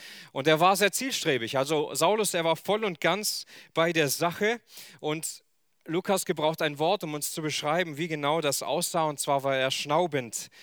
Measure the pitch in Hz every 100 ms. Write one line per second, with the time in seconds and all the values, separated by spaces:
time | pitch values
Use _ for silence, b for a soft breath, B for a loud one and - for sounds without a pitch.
0 | B B B 139 135 156 180 196 202 -
1 | 262 - 165 131 113 131 139 156 151 131
2 | 165 214 202 180 165 160 - 214 220 170
3 | 165 185 208 - - B B - 165 165
4 | 143 - 170 165 208 233 _ B B B
5 | 151 156 - - _ _ _ _ - 160
6 | - 190 - 160 156 160 156 143 156 196
7 | 165 151 - - 156 147 151 165 170 143
8 | 170 156 143 160 151 135 - 147 175 175
9 | 156 143 - 139 135 135 131 127 143 151
10 | 180 143 120 - - B